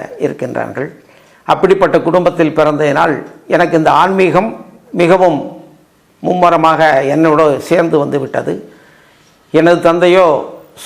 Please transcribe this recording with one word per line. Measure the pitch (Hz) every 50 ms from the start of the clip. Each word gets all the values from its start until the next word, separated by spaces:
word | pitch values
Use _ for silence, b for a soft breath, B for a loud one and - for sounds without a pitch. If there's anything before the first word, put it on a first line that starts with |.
| - - - -
இருக்கின்றார்கள். | 147 131 - - 127 123 120 120 117 113 - 127 135 165 - - _ b b b b b b b b
அப்படிப்பட்ட | b 156 - 190 185 196 190 185 160 139 165
குடும்பத்தில் | - 165 160 180 175 - 170 - 165 151 -
பிறந்ததினால் | 160 156 151 151 147 151 147 139 151 170 170 143 117 - - - - _
எனக்கு | - - 156 175 160 175
இந்த | 160 156 151
ஆன்மீகம் | - 147 170 196 190 190 185 170 143 180 202 226 - - - - - - _ _
மிகவும் | - 180 175 165 185 185 185 175 156 131 107 98 - - - - - _ _ _ _ _ _ _ _ _ -
மும்மரமாக | 160 180 180 175 175 170 165 160 160 160 147 160 156 143 135 139
என்னோடு | 135 143 156 160 165 151 151 160 151 139 127
சேர்ந்து | - - 165 180 170 165 160 156
வந்து | 143 135 135 143
விட்டது. | 135 - - 127 120 135 175 196 - - b b b b b b b b b b b b b b b _
எனது | - 156 160 170 175 175
தந்தையோ | 170 170 165 175 175 175 175 190 185 165 143 113 - - - - - _ _ - -